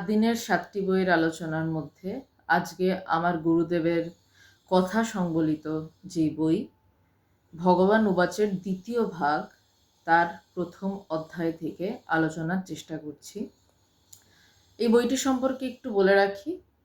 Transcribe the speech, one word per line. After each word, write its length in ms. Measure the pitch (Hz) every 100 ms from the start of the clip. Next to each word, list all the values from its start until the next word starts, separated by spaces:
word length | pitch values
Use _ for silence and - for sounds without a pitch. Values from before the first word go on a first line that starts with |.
| 175
দিনের 300 | 214 226 233
সাতটি 440 | - 175 - 202
বইয়ের 280 | 185 190 185
আলোচনার 580 | 165 160 160 165 160 160
মধ্যে 420 | 160 147 _ 185 254 - _ -
আজকে 400 | 170 180 - 185 185 -
আমার 280 | 165 175 170
গুরুদেবের 640 | 165 165 165 175 165 170 165 - _ _ - _ -
কথা 280 | 185 185 214
সংবলিত 600 | 226 202 175 160 156 151 156 156 156 _ 170
যে 200 | 165 156
বই 280 | 139 160 180 - _ _ _ _ _ _ _ _
ভগবান 480 | 156 180 180 190 220 214
উবাচের 420 | 180 175 - 208 185
দ্বিতীয় 440 | 196 185 - 240 208
ভাগ, 360 | 165 147 156 202 _ _ _ _ _ -
তার 200 | 165 170 - _
প্রথম 360 | 180 175 - 196 196 -
অধ্যায় 440 | 160 156 175 165
থেকে 340 | 160 160 - 185 247 -
আলোচনার 540 | 160 160 165 160 185 185
চেষ্টা 300 | 156 - 156
করছি। 400 | 151 147 - 202 208 _ _ _ _ _ _ - _ _ _ _ _ -
এই 100 | 233
বইটি 240 | 240 254 262
সম্পর্কে 460 | 269 262 262 262 262
একটু 200 | - 254
বলে 200 | 202 190 196
রাখি, 360 | 196 202 302 359 _ _